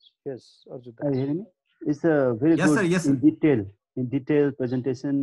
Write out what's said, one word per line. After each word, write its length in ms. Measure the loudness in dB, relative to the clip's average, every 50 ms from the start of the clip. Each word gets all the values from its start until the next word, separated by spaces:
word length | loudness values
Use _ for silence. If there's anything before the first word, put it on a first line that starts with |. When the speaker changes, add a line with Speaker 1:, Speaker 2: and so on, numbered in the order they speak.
| _ _ _ _ _
Speaker 1:
Yes, 280 | -12 -12 -12 -14 _ _ _ _ -18
Arjun. 240 | -18 -16 -16 -18 -16 -8
Speaker 2:
Are 100 | -4 -2 -2
you 80 | -2
hearing 180 | -2 -2 -4 -6
me? 80 | -8 -10 _ _ _ _ _ _ -4
It's 180 | -4 -4 0 0
a 320 | 2 2 4 2 2 0 2
very 180 | 2 2 2
Speaker 3:
Yes, 120 | 4 4 2
Speaker 2:
good 100 | 2 2
Speaker 3:
sir. 40 | 2 2 0
Yes, 120 | 0 2
Speaker 2:
in 80 | 0 0
Speaker 3:
sir. 60 | 4 2 2
Speaker 2:
detail, 300 | 2 4 2 2 2 2 0 -6 -12 _ _ _ _
in 120 | -8 -6 -4
detail 420 | -6 -6 -4 0 0 2 2 0 0
presentation. 640 | -4 -4 -4 -4 -4 -4 -4 -6 -6 -6 -4 -2 -2